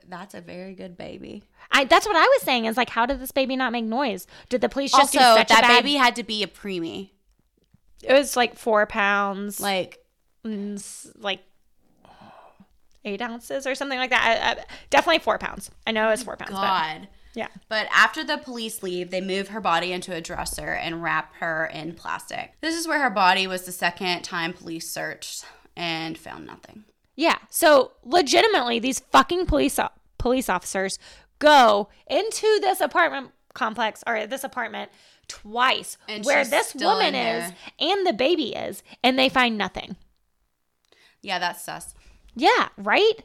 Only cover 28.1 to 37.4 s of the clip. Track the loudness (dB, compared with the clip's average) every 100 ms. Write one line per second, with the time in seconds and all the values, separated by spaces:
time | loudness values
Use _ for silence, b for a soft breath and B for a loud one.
28.1 | 2 4 4 4 2 0 -2 -2 -6 2
29.1 | 2 4 0 0 2 2 0 -4 -6 _
30.1 | -6 -2 0 0 -4 -4 -4 -4 -6 B
31.1 | B B 2 6 8 8 6 0 b b
32.1 | -2 -2 -2 2 2 2 0 0 2 0
33.1 | 0 -10 _ _ -6 -4 -2 -4 -4 -6
34.1 | -4 -6 -8 -8 -8 -8 -10 -14 b b
35.1 | b b -18 -8 0 2 0 -4 -14 -12
36.1 | -6 0 2 2 0 -2 -2 0 2 2
37.1 | 0 -2 -4